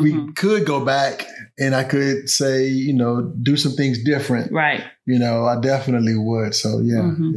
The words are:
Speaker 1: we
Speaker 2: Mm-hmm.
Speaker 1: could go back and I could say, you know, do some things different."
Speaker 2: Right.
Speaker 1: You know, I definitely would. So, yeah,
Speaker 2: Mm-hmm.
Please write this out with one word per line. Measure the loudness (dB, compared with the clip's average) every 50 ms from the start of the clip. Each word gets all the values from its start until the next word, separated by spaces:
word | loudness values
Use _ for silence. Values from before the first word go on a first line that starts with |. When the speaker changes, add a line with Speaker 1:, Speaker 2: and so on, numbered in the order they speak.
Speaker 1:
we | 4 4 2
Speaker 2:
Mm-hmm. | 2 -2 -6
Speaker 1:
could | -6 -2 0 2 2 2 2
go | 0 0 0 0
back | 0 0 2 0 0 -2 -6 -12 -14 -16 -18 -20 -18 _ -2
and | 0 0 0
I | 0 0
could | 0 0 0 2 0 0 -2 -2 -2
say, | -2 0 0 0 2 0 0
you | 0 0 -2 0 0 0
know, | 2 2 0 0 -2
do | -4 -4 -6 -2 0 0 2
some | 2 0 -2 0
things | 0 0 0 0 0 0
different." | 0 0 0 0 -2 -2 -2 -2 -2
Speaker 2:
Right. | -2 0 0 0 0 -2 -6 -12 -18 _ _
Speaker 1:
You | 0 2 2
know, | 2 2 0 2 2
I | 0 0 0
definitely | 2 0 0 0 0 0 0 2 2 2 2
would. | 0 0 0 0 0 -2 -2 -2
So, | -2 -2 0 0 0
yeah, | 0 2 2 2
Speaker 2:
Mm-hmm. | 0 0 0 0 0 0 0